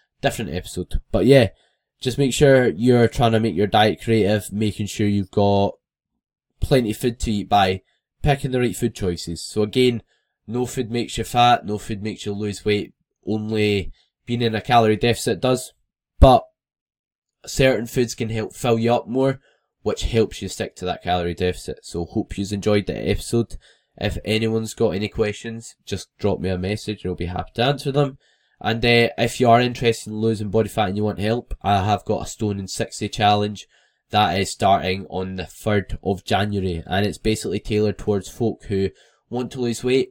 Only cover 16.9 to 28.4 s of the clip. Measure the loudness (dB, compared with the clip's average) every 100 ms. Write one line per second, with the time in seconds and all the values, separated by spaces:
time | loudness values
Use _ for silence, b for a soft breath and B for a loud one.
16.9 | _ _ _ _ _ -8 2 2 2 -2
17.9 | -2 -2 -4 -6 -4 -6 -4 0 2 2
18.9 | 0 0 0 0 -2 _ _ _ _ -6
19.9 | -4 0 0 0 -4 -10 -8 -10 -8 -8
20.9 | -6 -4 -2 -2 -2 -2 -2 -10 -12 -10
21.9 | -8 -4 -4 -4 -6 -6 -2 0 0 0
22.9 | -4 -2 -2 -2 -2 -2 -8 b b b
23.9 | -6 -6 -4 -4 -2 0 -2 -6 -2 -2
24.9 | 0 -4 -2 -4 -4 -12 -14 -16 -20 -10
25.9 | -10 -10 _ -2 0 -2 -4 -4 -4 -6
26.9 | -8 -6 -6 -6 -6 -6 -2 0 0 -2
27.9 | 0 0 -4 _ _